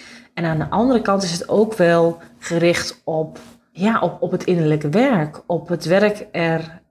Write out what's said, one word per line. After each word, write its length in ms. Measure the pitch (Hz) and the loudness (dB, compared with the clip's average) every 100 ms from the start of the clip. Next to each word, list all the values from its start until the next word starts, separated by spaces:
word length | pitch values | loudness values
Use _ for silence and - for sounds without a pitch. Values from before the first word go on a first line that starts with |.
| - - - | -20 -20 -14
En 100 | - | -6
aan 140 | 170 156 | -2 -2
de 100 | - | -2
andere 320 | 180 254 240 | 0 2 2
kant 200 | - 196 | 2 0
is 100 | 185 | -2
het 160 | 175 - | -6 -2
ook 260 | 190 214 | 0 0
wel 440 | 214 170 170 170 165 - - | 2 4 4 2 0 -14 -16
gericht 600 | - 170 170 165 - - | -4 0 2 2 -4 -10
op, 340 | - 160 156 - - - _ | -6 -4 -6 -10 -20 -20 _
ja, 280 | 156 208 226 | -4 0 0
op, 220 | 175 151 | -2 -2
op 80 | 180 | -4
het 140 | 180 | -2
innerlijke 440 | - 175 156 156 151 | 0 2 2 0 0
werk. 540 | 185 277 208 151 - - | 2 2 2 0 -6 -6
Op 220 | 170 - | -6 -4
het 160 | 170 | -6
werk 420 | 156 190 208 208 - | 0 2 2 0 -8
er 480 | 175 165 160 160 - _ | -4 -2 -2 -4 -16 _